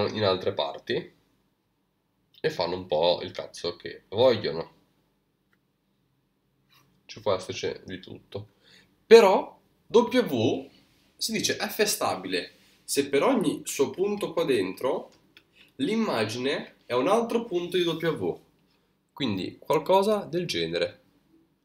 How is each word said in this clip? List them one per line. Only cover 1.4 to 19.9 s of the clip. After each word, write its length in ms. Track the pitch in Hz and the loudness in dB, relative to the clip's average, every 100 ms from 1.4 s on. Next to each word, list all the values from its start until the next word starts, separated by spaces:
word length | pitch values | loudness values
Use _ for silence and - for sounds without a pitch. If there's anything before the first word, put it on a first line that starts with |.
| _ _ _ _ _ _ _ _ _ - | _ _ _ _ _ _ _ _ _ -6
e 100 | 156 | -6
fanno 260 | 160 85 92 | -2 -4 -4
un 100 | 92 | -4
po' 340 | 78 87 85 | 0 2 2
il 100 | - | -2
cazzo 460 | - 71 - 85 - | -10 -12 -10 -10 -8
che 280 | - - - | -12 -16 -8
vogliono. 640 | 101 131 113 76 78 - _ _ _ _ _ _ _ _ _ _ _ _ _ _ _ _ _ _ _ _ _ _ _ | 2 4 4 -2 -6 -8 _ _ _ _ _ _ _ _ _ _ _ _ _ _ _ _ _ _ _ _ _ _ _
Ci 160 | - - | -20 -8
può 140 | 107 | -2
esserci 480 | 92 - 95 82 - | -2 -4 -8 -6 -8
di 160 | - 92 | -12 -14
tutto. 540 | - - - - - _ _ - _ _ - | -14 -20 -14 -14 -14 _ _ -20 _ _ 10
Però 540 | 226 196 220 - - _ _ _ | 10 10 4 0 -12 _ _ _
W 840 | 226 226 254 220 123 120 220 - _ _ _ _ - | 4 4 2 0 2 2 0 -6 _ _ _ _ -10
si 160 | - | -6
dice 240 | 214 - - | -2 -2 -2
F 240 | 208 - | -4 -2
è 40 | |
stabile 680 | 208 - 110 95 92 90 - - _ _ | -2 0 -2 -4 -4 -6 -6 -14 _ _
se 240 | - 139 135 | -6 -2 0
per 120 | 139 | 2
ogni 400 | 202 254 170 - | 2 2 0 -2
suo 260 | - - 131 | -4 -2 -2
punto 420 | - 202 202 165 | 0 -2 -2 -4
qua 120 | 170 | -2
dentro 680 | 156 117 92 92 127 170 - _ _ - _ _ _ - | 0 0 0 -4 -4 -4 -6 _ _ -20 _ _ _ -6
l'immagine 1000 | 143 226 208 123 107 120 131 180 - _ - | -2 0 0 0 -2 -2 -4 -4 -8 _ -4
è 80 | |
un 140 | 123 147 | 0 2
altro 360 | 226 233 233 | 2 2 -2
punto 320 | - 175 175 185 | -2 -4 -2 -2
di 80 | |
W. 560 | 170 160 170 135 87 - - _ _ _ _ _ _ | 0 -2 -2 -2 -4 -6 -10 _ _ _ _ _ _
Quindi 460 | - 135 95 87 - | -8 -4 -4 -6 -8
qualcosa 680 | - 151 151 | -2 -2 2